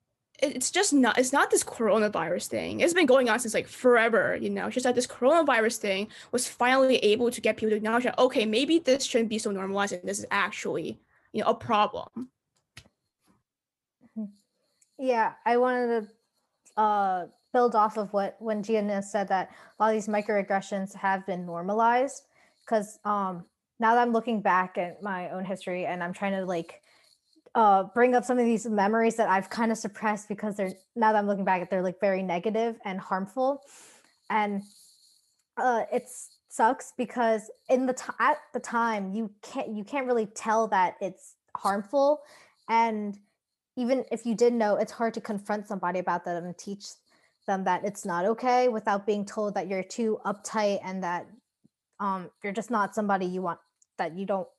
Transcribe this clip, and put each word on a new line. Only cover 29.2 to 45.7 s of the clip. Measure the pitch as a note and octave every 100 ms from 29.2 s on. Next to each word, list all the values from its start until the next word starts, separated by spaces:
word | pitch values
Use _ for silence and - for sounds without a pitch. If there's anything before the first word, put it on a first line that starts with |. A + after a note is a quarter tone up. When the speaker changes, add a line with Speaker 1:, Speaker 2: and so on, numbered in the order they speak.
| G3+
Speaker 2:
I've | F#3+ F#3+
kinda | A3 A3+ A3
suppressed | G#3+ - A3 G#3 -
because | G#3 G#3+ G3+
they're, | F#3+ F#3 _ A#3
now | A3
that | G#3+
I'm | G3+
looking | G3 F#3+
back | F#3
at, | F3
they're, | F#3+
like, | F#3 F3
very | G3+ F#3+
negative | F#3 F3 G#3+ G#3+ A#3 A3+
and | G3+ F#3+
harmful. | - F#3+ G3 C4 C4 C#4 - - - - _ _ -
And, | G#3+ G#3 G3+ G3+ _ _ _ _ _ _ _ _ -
uh, | B3 A3+ -
it | A#3+ - - - _ _
sucks | - A3+ C4+ - -
because | A#3+ B3+ A3+ A3 G#3 - -
in | B3+ C4
the |
ti-, | B3+ - -
at | B3+ D4+ -
the | A#3
time, | - A#3 A#3 G#3 F#3+
you | G#3 G#3+ _
can't, | - C4+ A3+
you | G#3+
can't | G3+ C#4 B3+
really | A#3+ G#3+
tell | - A3 A3 G#3+
that | G3 F3+ -
it's | F#3 - - _ _ -
harmful. | G3 G3+ G3+ C#4+ C#4 D4 - - _ _ -
And | A3+ A3+ G#3+ G#3 G3+ _ _ _ _ _ -
even | A#3+ C4 -
if | A3+ A#3+
you |
did | G#3 A#3+
know, | A#3 G#3 G3
it's | G#3+
hard | - A3+ A3
to |
confront | - G3+ G3+ G#3
somebody | G3+